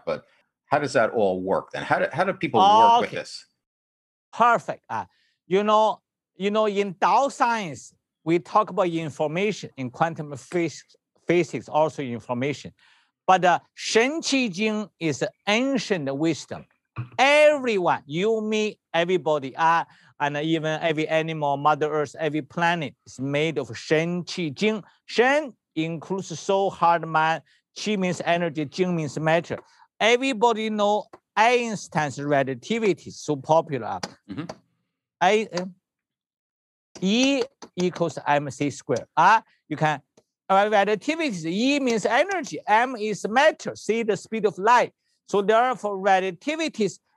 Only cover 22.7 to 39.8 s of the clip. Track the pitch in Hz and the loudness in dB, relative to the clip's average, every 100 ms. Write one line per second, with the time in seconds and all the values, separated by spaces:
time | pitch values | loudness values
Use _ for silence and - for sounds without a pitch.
22.7 | 175 135 - - - 139 143 160 151 123 | 0 -4 -12 -20 -10 -4 -2 -2 -2 -8
23.7 | 113 - 156 165 175 165 - 165 131 214 | -10 -2 0 0 -4 -6 -6 -6 -2 -2
24.7 | 220 - _ - - 247 285 294 - _ | -2 -8 _ -4 2 2 2 -2 -10 _
25.7 | 156 160 165 - 190 - 156 - 196 196 | -6 -6 -6 -8 -8 -8 -8 -2 0 0
26.7 | - 170 170 165 160 160 160 - _ _ | 0 2 2 0 0 2 0 -6 _ _
27.7 | - - 214 185 175 - 170 170 147 143 | -10 -4 0 0 -2 0 0 0 -4 -6
28.7 | - 180 170 151 151 156 165 160 123 - | -2 -2 -2 -4 -4 0 0 0 -8 -12
29.7 | _ _ - 208 240 269 226 240 220 220 | _ _ -2 2 2 2 2 2 2 -2
30.7 | 214 208 208 - - _ - 226 247 233 | 0 0 0 -4 -16 _ 2 4 4 0
31.7 | 208 - 165 151 131 143 143 135 127 - | -6 -6 -4 -4 -4 0 2 2 -4 -4
32.7 | 226 220 - - - - 143 135 160 160 | -2 0 -2 -6 -10 -6 -4 0 0 0
33.7 | 135 104 95 - - - 98 170 - _ | -4 -6 -8 -10 -14 -14 -12 -12 -14 _
34.7 | _ _ _ _ - 180 214 208 170 185 | _ _ _ _ -2 2 2 0 -6 -8
35.7 | 175 _ _ _ _ _ _ _ _ _ | -12 _ _ _ _ _ _ _ _ _
36.7 | _ _ - 185 226 269 277 233 _ - | _ _ -6 0 2 2 2 -2 _ -12
37.7 | - 180 - 170 - 123 147 143 - 143 | -4 -2 -2 -4 -4 0 0 0 -4 -6
38.7 | - - 117 - - 175 220 - _ - | -4 -4 -4 -2 2 4 4 2 _ -12
39.7 | 151 | -2